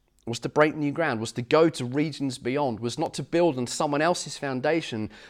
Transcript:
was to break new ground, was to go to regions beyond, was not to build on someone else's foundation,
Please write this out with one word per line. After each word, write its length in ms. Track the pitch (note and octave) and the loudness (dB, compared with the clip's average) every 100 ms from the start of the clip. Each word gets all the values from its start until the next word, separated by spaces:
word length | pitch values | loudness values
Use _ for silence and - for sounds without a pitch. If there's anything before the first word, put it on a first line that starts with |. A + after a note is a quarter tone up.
| _ _ - | _ _ -10
was 140 | A#2 | -8
to 80 | - | -2
break 260 | - D#3 | 4 4
new 160 | D3 C#3+ | 2 -4
ground, 300 | D3 D#3 A2+ | -2 -2 -2
was 120 | A2+ | -4
to 100 | - | -6
go 260 | A#2+ D3+ E3 | 2 6 6
to 160 | - | 2
regions 540 | B2 C#3 D#3 C3+ C#3 B2 | -4 -2 -2 -2 -4 -4
beyond, 420 | A#2+ C#3 C#3+ G#2 | -4 -2 -2 -2
was 180 | A#2 C3 | -4 -4
not 160 | D#3+ | -4
to 80 | - | -4
build 340 | C#3 E3+ F3 C3 | -2 2 2 2
on 100 | A#2+ | -2
someone 360 | - D#3 C#3+ | -2 0 2
else's 340 | D#3+ F3+ D3+ - | 2 0 -4 -8
foundation, 760 | C#3+ B2+ D3+ E3 - A2 G#2+ - | -6 -2 0 0 -2 -4 -6 -8